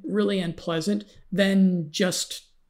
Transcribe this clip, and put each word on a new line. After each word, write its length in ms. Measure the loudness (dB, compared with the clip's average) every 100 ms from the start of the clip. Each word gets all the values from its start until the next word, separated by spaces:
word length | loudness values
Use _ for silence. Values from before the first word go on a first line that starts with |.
really 340 | -4 0 0 0
unpleasant, 680 | -2 -6 -4 -2 -2 -2 -6 -18 -6
then 560 | 0 2 6 4 4 -2
just 560 | -2 -2 -2 -6 -10 -16 _ _